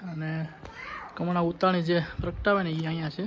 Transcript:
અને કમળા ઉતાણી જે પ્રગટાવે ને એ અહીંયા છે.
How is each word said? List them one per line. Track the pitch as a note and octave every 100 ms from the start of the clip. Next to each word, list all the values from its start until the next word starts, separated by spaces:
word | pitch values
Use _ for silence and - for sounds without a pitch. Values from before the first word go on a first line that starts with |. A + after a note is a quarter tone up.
| F#3
અને | D#3+ D#3 D#3+ D#3+ - - - - - - -
કમળા | E3+ F3 E3+
ઉતાણી | E3+ F#3 F3+ E3
જે | F3 E3 -
પ્રગટાવે | F3 F3 G#3 G3+
ને | F3
એ | D#3+ D#3+
અહીંયા | E3 D#3
છે. | D#3+